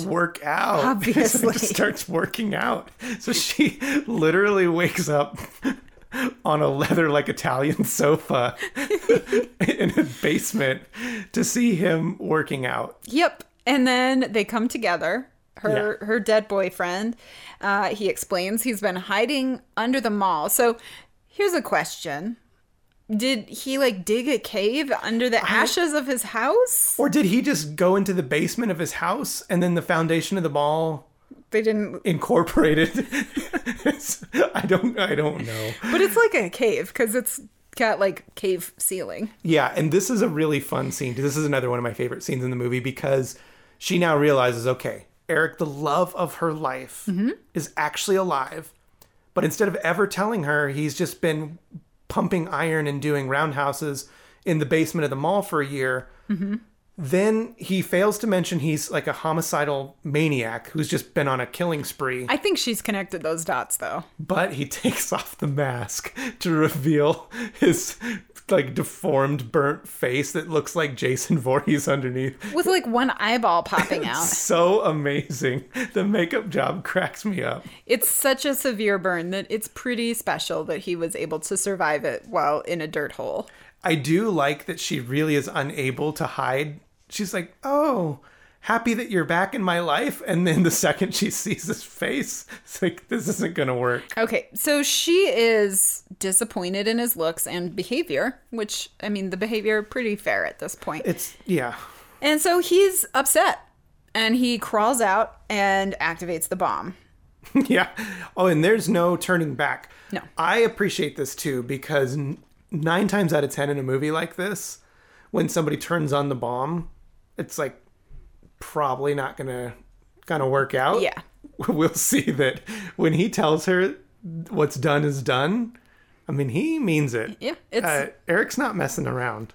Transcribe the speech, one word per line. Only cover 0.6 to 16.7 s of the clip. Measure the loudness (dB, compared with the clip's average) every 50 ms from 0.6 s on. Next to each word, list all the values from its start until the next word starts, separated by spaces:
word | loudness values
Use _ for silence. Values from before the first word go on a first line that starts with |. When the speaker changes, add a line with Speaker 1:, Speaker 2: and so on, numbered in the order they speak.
| 2 2 2 2 2
Speaker 1:
<laughs> |
Speaker 2:
Obviously. | 2 2 2 0 2 2 4 4 4 2 2 2 2 2
Speaker 1:
He | 0
just | -2 -2 0
starts | 2 0 0 0 -4 -6 -4
working | -2 -2 -2 -2 -4 -4 -4 -2 -2
out. | 0 0 0 0 -2 -4 -10 -16 -14 -10 -10 -10 -6
So | -4 -2
she | -2 0 -2 -2 2 2 2 2 2 -2 -4 -2 -2 -2 -2
literally | -2 0 2 4 4 4 4 4 4 4 4 4 4
wakes | 4 2 2 0 0 -2 -2 2
up | 2 2 2 0 -4 -12 -14 -14 -14 -6 -4
<laughs> | -4 -4 -4 -10 -20 -20 -20 -18 -10 -6 -4 -4 -4 -4 -4 -2
on | 0 2 2
a | 2 2
leather, | 2 0 0 2 4 4 4 4
like, | 4 2 2 0
Italian | -4 -2 -2 -2 0 2 0 0 0 0
sofa | 0 -2 0 2 4 4 4 2 2 0 0 0 0 0 -2 -6 -10 -8 -6
<laughs> | -6 -2 -2 -2 0 2 2 2 2 2 2 0 0 0 0 -2 0 0
in | 0 2 2 0 2 2 2
a | 0 0 -2 -2
basement | 0 0 0 0 -2 -2 -2 0 2 2 0 -2 -6 -14 -12 -10 -8 -8 -8 -8 -10 -6
to | -2 -2
see | -2 0 2 2 4 4 4
him | 4 4 2 2 2 2 -2 -4 -4
working | -2 0 0 0 0 0 -4 -4 -2
out. | -2 -2 -4 -4 -6 -10 _ -12
Speaker 2:
Yep. | -2 0 2 2 2 0 -4 -16 -20 _ _ _
And | 2 4 4 4 4
then | 4 4 4 4 4 2 2 2
they | 2 0 0
come | 0 0 0 0 0
together. | -2 -2 0 0 0 0 0 0 -2 -2 -4 -10 _ _ _ _ _ -4
Her, | -2 0 0 2 0 -2 -4 -4
Speaker 1:
Yeah. | -2
Speaker 2:
her | -2 0 0
dead | 2 4 4 4 2 2
boyfriend. | 0 0 0 0